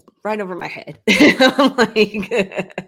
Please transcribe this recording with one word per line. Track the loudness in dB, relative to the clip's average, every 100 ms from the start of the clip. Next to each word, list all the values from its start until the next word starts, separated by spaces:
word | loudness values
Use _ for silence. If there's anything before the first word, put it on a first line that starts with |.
| _ _
right | -8 -6
over | -8 -10
my | -12
head. | -14 -16 -6
<laughs> | 0
I'm | 4 4 4 2 4 0 2
like, | 0 2 0 -2 -4 -4 -4 -8 -10 -14